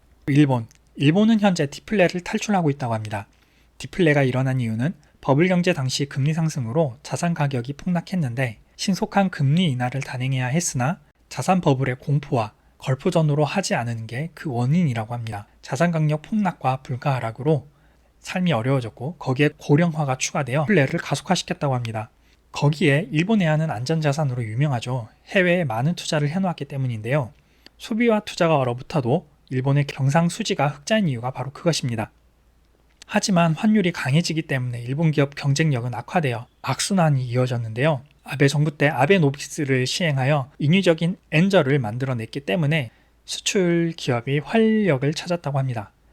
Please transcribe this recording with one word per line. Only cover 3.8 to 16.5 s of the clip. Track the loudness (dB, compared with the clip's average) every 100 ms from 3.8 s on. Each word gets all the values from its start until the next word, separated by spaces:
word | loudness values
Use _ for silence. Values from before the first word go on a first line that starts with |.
| -8 0 4 4
일어난 | 2 0 0 0
이유는 | -2 -2 -4 -4 _ _
버블 | 0 2 4
경제 | 2 2
당시 | 0 -2 -4 -4
금리 | -2 -2
상승으로 | 0 -2 -2 -4 -2 -2 -4
자산 | -8 -4 -2
가격이 | -2 -2 -2 -6
폭락했는데 | -6 -2 -4 -2 -4 -2 -2 -4 -6 _ -8
신속한 | -4 -2 0 2 2
금리 | 2 2 4 2
인하를 | 0 -2 -4
단행해야 | -8 -6 -2 -2 0
했으나 | -2 -2 -2 -2 -2 _ _ -14
자산 | -6 0 2
버블의 | 2 2 0 -4
공포와 | -2 -2 0 -2 -2 _ _ _
걸프전으로 | -4 -2 0 2 2 2
하지 | 0 0 -2
않은 | -2 -4 -6 -8
게 | -8 -8
그 | -8 -4
원인이라고 | 0 2 4 2 0 -4
합니다. | -6 -6 -10 -12 _
자산 | -6 0 0
강력 | 2 0 0
폭락과 | -2 -2 -2